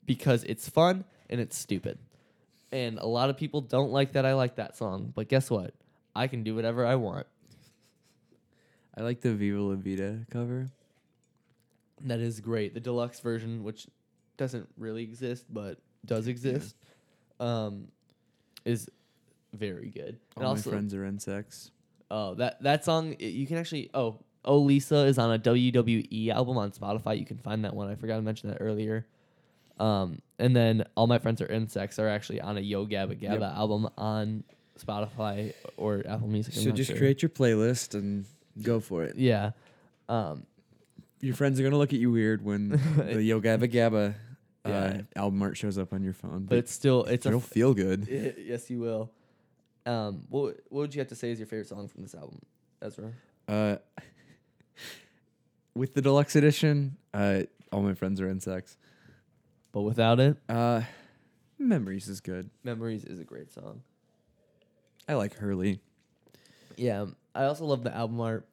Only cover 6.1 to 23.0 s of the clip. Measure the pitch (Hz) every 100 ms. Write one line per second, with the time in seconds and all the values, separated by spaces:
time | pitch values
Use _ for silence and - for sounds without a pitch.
6.1 | - 131 127 110 110 113 117 120 131 107
7.1 | 90 - _ _ - _ _ _ _ _
8.1 | _ _ _ _ _ _ _ _ - 110
9.1 | 120 123 107 101 101 101 98 95 95 98
10.1 | 110 113 120 120 123 131 131 _ _ _
11.1 | _ _ _ _ _ _ _ _ _ 139
12.1 | 117 117 110 107 113 104 117 120 120 120
13.1 | - 120 113 113 117 104 110 - _ _
14.1 | _ _ - 131 120 - - 110 110 113
15.1 | 117 127 123 - 110 101 85 _ _ -
16.1 | 113 113 120 131 131 127 - _ _ _
17.1 | _ _ _ 120 117 107 101 - _ _
18.1 | _ _ _ _ - - 117 - _ _
19.1 | _ _ _ _ 104 104 90 - - -
20.1 | 120 _ - 131 107 104 104 104 98 98
21.1 | 101 - 98 104 - - _ _ _ _
22.1 | 107 101 92 123 - 135 151 175 160